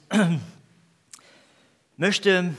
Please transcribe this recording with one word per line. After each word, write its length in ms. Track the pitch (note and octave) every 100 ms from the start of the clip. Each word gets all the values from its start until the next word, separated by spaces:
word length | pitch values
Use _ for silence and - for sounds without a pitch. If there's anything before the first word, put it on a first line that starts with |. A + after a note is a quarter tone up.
| -
<clears throat> 300 | G#3+ F3 E3 - - _ _ _ _ _ - _ _ _ _ _ _ _ -
möchte 580 | F#3 - G3+ F#3 F3+